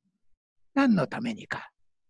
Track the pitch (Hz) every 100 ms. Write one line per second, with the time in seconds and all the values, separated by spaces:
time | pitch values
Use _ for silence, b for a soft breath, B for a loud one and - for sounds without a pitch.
0 | _ _ _ _ _ _ _ 269 277 196
1 | 131 - 220 - - - - _ _ _